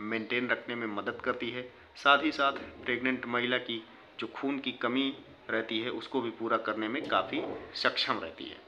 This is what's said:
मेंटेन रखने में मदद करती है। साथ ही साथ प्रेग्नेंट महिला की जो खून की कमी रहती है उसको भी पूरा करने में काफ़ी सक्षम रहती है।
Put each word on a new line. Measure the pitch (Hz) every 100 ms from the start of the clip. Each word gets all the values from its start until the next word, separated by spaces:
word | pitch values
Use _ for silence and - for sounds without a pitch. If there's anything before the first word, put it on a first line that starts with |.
मेंटेन | 107 113 107 123 123
रखने | 117 - 120
में | 113
मदद | 101 98 117
करती | 127 123 120
है। | 123 127 - - -
साथ | 143 143
ही | 156
साथ | 143 139
प्रेग्नेंट | 135 - - - 120 127 127 117
महिला | 120 123 123
की | 123 113 - - - -
जो | 113
खून | - 135 139
की | 131
कमी | 120 123 127 135 139 - - -
रहती | 110 110 110
है | 120
उसको | 113 113 135
भी | 117
पूरा | 110 113 113
करने | 110 107 107
में | 135 -
काफ़ी | 104 92 139 - - - -
सक्षम | - - - 113
रहती | 82 - 65
है। | -